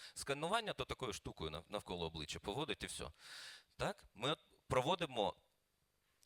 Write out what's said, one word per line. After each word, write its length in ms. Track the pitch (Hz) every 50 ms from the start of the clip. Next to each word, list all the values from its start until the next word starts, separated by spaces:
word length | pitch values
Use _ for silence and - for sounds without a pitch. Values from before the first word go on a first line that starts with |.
| - - -
Сканування 600 | - - - 139 - 156 170 214 233 220 196 135
то 120 | - 127
такою 280 | - 131 - 127 113 95
штукою 380 | - - 127 - - 85 78
нав-, 140 | 76 80 - -
навколо 360 | 101 101 - - 92 85 85
обличчя 340 | 80 80 80 73 - - 101
поводить 440 | - 104 101 131 156 135 98 - 98
і 20 |
все. 200 | - - - - - - - - - - - - - - - - _ _
Так? 260 | - - 170 208 - - - _
Ми 160 | 95 113 139
от 80 | 160 - - _ - _ _
проводимо 680 | - 127 127 123 151 185 - 170 139 127 113 101 90 - - _ _ _ _ _ _ _ _ _ _ _ _ _ _ _ _ -